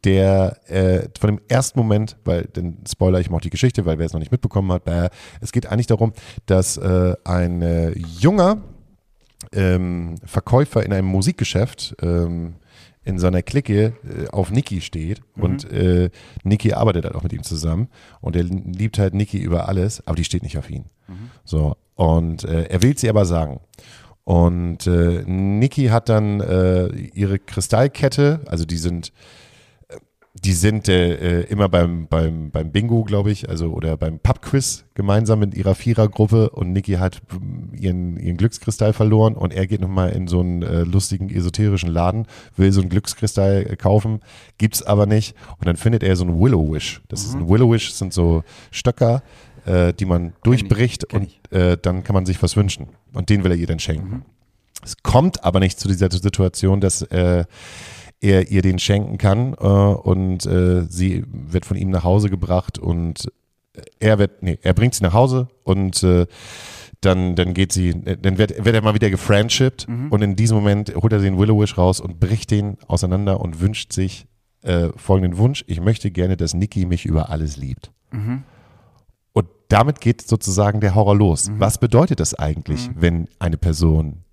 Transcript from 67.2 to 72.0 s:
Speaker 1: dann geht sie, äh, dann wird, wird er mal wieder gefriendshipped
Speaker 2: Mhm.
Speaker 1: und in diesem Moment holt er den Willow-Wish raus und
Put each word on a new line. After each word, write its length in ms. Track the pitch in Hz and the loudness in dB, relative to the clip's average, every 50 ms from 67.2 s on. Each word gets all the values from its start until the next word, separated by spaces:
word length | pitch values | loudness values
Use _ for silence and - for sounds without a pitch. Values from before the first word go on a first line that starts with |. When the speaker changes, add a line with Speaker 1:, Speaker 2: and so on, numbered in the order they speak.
| 92 90 87 | 0 0 0
Speaker 1:
dann 180 | 82 90 92 90 | 0 0 0 2
geht 180 | 90 95 87 - | 0 0 0 2
sie, 160 | 95 92 87 | 0 0 0
äh, 280 | 85 87 - - 95 | 0 -2 -4 -6 -8
dann 200 | - - 98 95 90 | -2 0 0 2 2
wird, 240 | 107 98 - - 101 | 0 0 0 0 0
wird 120 | 107 113 | 2 2
er 60 | 113 | 4
mal 140 | 107 107 107 | 2 2 2
wieder 140 | 107 110 104 | 2 2 2
gefriendshipped 760 | 95 92 - - 104 101 107 120 - - 131 131 - - - | 0 0 0 2 2 2 4 2 2 2 2 0 0 -4 -10
Speaker 2:
Mhm. 240 | - 117 120 127 151 | -8 -8 -8 -4 0
Speaker 1:
und 100 | - 101 107 | 0 2 2
in 120 | 101 98 | 2 2
diesem 220 | 95 110 113 110 | 2 2 2 2
Moment 380 | 107 101 104 101 104 104 - - | 4 4 2 2 2 -2 -4 -4
holt 160 | - - 113 110 | 0 2 2 2
er 60 | 104 | 4
den 180 | 98 98 95 | 2 2 2
Willow-Wish 400 | 90 101 107 110 104 107 104 - | 2 4 4 4 2 2 0 2
raus 220 | - 90 92 95 | 2 2 2 2
und 200 | - | 0